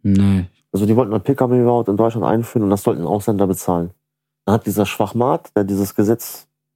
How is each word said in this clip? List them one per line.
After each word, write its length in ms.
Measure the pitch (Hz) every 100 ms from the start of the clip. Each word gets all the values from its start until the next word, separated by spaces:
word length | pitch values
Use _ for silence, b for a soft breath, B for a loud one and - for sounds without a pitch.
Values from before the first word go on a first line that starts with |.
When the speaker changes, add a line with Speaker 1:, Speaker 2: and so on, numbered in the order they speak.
Speaker 1:
Nee. 400 | 104 98 98 98 90 _ _
Speaker 2:
Also 140 | 98 101
die 80 |
wollten 160 | 113 117
eine 80 | 107
P-K-W-Maut 680 | 90 139 127 123 120 120 117
in 80 | 101
Deutschland 280 | 113 113
einführen 380 | 87 110 117 120
und 60 | 101
das 120 | 101
sollten 200 | - 104
Ausländer 440 | 82 101 101 101 98
bezahlen. 420 | 90 - 87 85 - _ _ _ _
Dann 100 | -
hat 120 | 101 104
dieser 200 | 98 98
Schwachmat, 640 | - 101 113 123 165 - -
der 80 |
dieses 300 | 98 98 98 -
Gesetz 500 | 104 113 - - - _ _